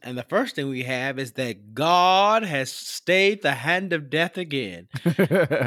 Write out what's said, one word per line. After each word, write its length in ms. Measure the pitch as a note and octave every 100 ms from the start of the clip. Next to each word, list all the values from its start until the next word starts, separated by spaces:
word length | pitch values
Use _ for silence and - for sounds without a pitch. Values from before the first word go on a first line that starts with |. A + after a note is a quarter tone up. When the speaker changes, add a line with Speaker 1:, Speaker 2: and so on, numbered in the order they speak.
Speaker 1:
and 160 | B2 B2
the 60 |
first 320 | - G3 B3+ -
thing 140 | C#3
we 140 | B2+
have 360 | B2 B2+ C3+ C3
is 140 | B2
that 400 | C3+ B2 G2+ G#2 A2
God 680 | D#3+ F3+ F3+ F#3+ G3+ A3
has 280 | G3+ C#3 B2+
stayed 680 | - - - - F#3 G3 G3+
the 80 | C#3+
hand 380 | B2 C#3+ F3+ F#3+
of 160 | E3 C#3
death 280 | D3+ E3+ F3+
again. 480 | E3 C#3 G2+ E2+ F2+ C3+
Speaker 2:
<laughs> 100 | E3+ F3+ E3+ F3+ D#3+ D#3